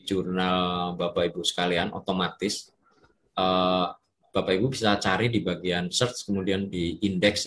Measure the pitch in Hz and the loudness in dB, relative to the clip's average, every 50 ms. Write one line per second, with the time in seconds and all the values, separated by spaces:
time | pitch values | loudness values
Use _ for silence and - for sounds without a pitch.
0 | - - 98 92 90 90 92 92 92 90 92 92 90 90 90 87 87 87 87 87 | -6 -2 -2 -2 0 0 0 0 2 2 2 2 2 0 -2 -2 -2 -4 -2 -2
1 | 87 87 - 92 87 85 82 87 82 - - - 90 90 87 85 87 - - 95 | -4 -2 0 0 0 0 0 -2 -4 -2 -2 0 0 0 2 0 0 -2 -4 -6
2 | - - 95 92 90 85 - - 90 104 - - - - _ _ _ _ _ _ | -4 -2 -2 0 -2 -2 -4 -4 -4 -4 -4 -6 -10 -14 _ _ _ _ _ _
3 | _ _ _ _ _ _ _ 95 92 92 92 92 92 92 92 90 90 87 - - | _ _ _ _ _ _ _ 0 0 2 2 2 2 2 2 2 0 -2 -4 -8
4 | _ _ _ _ _ _ - 98 90 95 95 95 113 135 131 - 113 104 104 101 | _ _ _ _ _ _ -2 -2 0 2 2 2 2 0 0 0 2 2 2 2
5 | - 101 92 92 113 123 117 101 87 92 90 82 87 90 87 87 87 87 - - | 2 0 2 2 2 2 2 0 0 -2 -2 -2 -2 -2 0 0 -2 -2 0 0
6 | 123 120 - - - - 101 98 92 95 95 95 101 98 - 90 85 85 82 - | 0 0 -2 -4 -6 -4 -4 -2 0 0 0 -2 -2 -4 -2 -2 -2 -2 -2 -2
7 | - 98 95 90 95 104 104 - - | -2 -2 0 2 2 2 2 0 -2